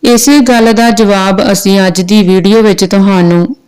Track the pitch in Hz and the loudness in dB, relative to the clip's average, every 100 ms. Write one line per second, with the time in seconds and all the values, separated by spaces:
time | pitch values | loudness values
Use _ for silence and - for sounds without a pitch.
0 | 269 240 - 294 247 240 226 220 233 214 | 0 0 2 0 2 2 0 0 0 0
1 | 214 202 190 190 - 196 - 196 190 180 | 0 0 -2 -2 -2 -2 -2 0 0 -2
2 | 185 214 185 185 180 214 220 202 185 196 | -2 0 2 0 2 2 2 0 -2 0
3 | 196 190 175 175 175 277 | 0 0 0 0 -2 -6